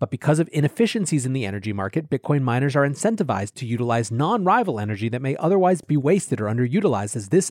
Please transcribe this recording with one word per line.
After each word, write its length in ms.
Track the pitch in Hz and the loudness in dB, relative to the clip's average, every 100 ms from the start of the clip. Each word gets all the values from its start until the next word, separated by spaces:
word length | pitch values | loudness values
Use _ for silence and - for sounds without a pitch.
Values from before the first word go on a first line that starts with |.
But 100 | - | -6
because 300 | 123 147 156 | -2 0 2
of 100 | 165 | 2
inefficiencies 720 | 147 143 - 226 226 180 151 | 0 0 2 0 0 0 0
in 100 | 127 | 0
the 120 | 131 101 | -2 -2
energy 260 | 101 107 | -4 -4
market, 380 | 98 98 160 156 | -4 -2 -4 -2
Bitcoin 320 | 135 - 147 | -6 0 0
miners 320 | 127 120 139 | 2 0 2
are 100 | 143 | 2
incentivized 680 | 143 139 214 226 147 98 101 | 0 0 -2 0 -2 -2 -4
to 120 | - 120 | -8 -6
utilize 440 | 117 120 117 113 | -2 0 0 0
non-rival 720 | 113 156 233 180 226 202 110 | -2 0 0 2 2 2 -2
energy 280 | 104 101 113 | -4 -2 -4
that 140 | 123 | -2
may 140 | 135 147 | -4 -2
otherwise 460 | 160 196 180 185 | 2 4 4 2
be 140 | - 151 | 2 0
wasted 440 | 135 190 - 104 | 4 2 0 -4
or 60 | 104 | -2
underutilized, 680 | 113 123 180 202 104 104 | 0 0 2 2 0 -2
as 140 | 117 98 | -6 0
this 200 | 170 185 | 0 0